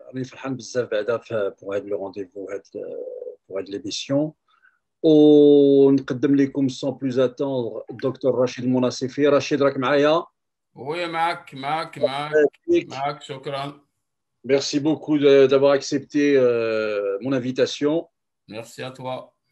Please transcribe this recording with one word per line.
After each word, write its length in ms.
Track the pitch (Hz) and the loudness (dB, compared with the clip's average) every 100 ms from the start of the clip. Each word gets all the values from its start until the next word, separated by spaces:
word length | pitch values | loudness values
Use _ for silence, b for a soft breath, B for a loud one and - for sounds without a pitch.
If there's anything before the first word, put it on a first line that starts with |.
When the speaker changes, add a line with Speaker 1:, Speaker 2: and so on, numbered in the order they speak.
| - | -14
Speaker 1:
راني 160 | 127 | -10
فرحان 320 | 123 - 135 127 | -10 -10 -10 -10
بزاف 340 | 110 127 110 | -6 -6 -2
بعدا 260 | 107 107 113 | -4 -2 -4
ف-، 160 | - | -4
pour 420 | 110 98 - 95 | -4 -4 -6 -6
هاد 120 | 101 101 | -6 -4
لو 100 | 95 | -8
رونديفو، 540 | 95 101 92 101 92 | -8 -10 -14 -12 -12
هاد، 120 | 98 _ 104 | -12 _ -12
آه، 600 | 92 - - - - - - | -12 -10 -12 -12 -14 -16 -12
pour 100 | 95 | -10
هاد 100 | 92 | -8
ليميسيون. 640 | 98 98 - - 139 156 - _ _ _ _ _ - | -10 -10 -10 -4 -2 -2 -8 _ _ _ _ _ -2
ونقدم 1300 | 160 151 151 147 147 143 143 139 139 139 135 127 143 | 4 8 8 8 8 8 6 6 6 4 0 -2 0
لكم 340 | 139 135 143 135 | 2 2 0 -4
sans 240 | - 139 | -4 -8
plus 220 | 127 135 | -6 -4
attendre 680 | 123 123 - 139 131 113 110 - | 0 -2 -2 -4 -4 -6 -10 -14
دكتور 480 | 123 131 123 135 117 | -6 -6 -2 -2 0
رشيد 260 | 127 - | -2 -2
المناصفي. 640 | 123 127 123 117 127 - 143 | -2 0 0 -4 -8 0 2
رشيد، 340 | 139 - 147 | 2 0 0
راك 140 | 139 135 | 0 0
معايا؟ 480 | 123 139 147 165 180 _ _ _ _ | 0 2 2 0 -2 _ _ _ _
Speaker 2:
وي، 320 | - 131 175 170 | -16 -10 -8 -6
معاك، 480 | 165 170 170 - | -4 -4 -4 -12
معاك، 440 | 135 139 160 160 135 | -10 -6 -6 -8 -4
معاك، 340 | 139 139 151 151 147 _ | -4 -4 -2 0 0 _
Speaker 1:
فيك. 260 | 170 170 143 | -2 -2 -2
Speaker 2:
معاك، 320 | 131 143 147 | -8 -6 -8
شكرًا. 580 | - 131 147 139 143 147 _ _ _ _ _ _ 120 | -12 -12 -10 -8 -10 -12 _ _ _ _ _ _ -2
Speaker 1:
Merci 320 | 139 - 147 | 0 0 -2
beaucoup 380 | 151 151 - 151 | -2 -2 -2 2
de, 280 | 143 139 131 | 6 6 6
d'avoir 260 | 139 143 | 4 2
accepté, 640 | 139 - 143 - 147 143 139 | 0 -2 -6 -4 0 2 4
euh, 840 | 123 117 113 110 107 104 101 98 | 2 0 -2 -2 -2 -4 -4 -4
mon 100 | 123 | -4
invitation. 720 | 135 127 131 117 - 143 165 - _ _ _ - | -4 -4 -2 -2 -2 -2 -2 -6 _ _ _ -18
Speaker 2:
Merci 300 | 107 117 - | -16 -16 -14
à 80 | 127 | -14
toi. 420 | 127 127 127 - _ _ | -12 -12 -12 -14 _ _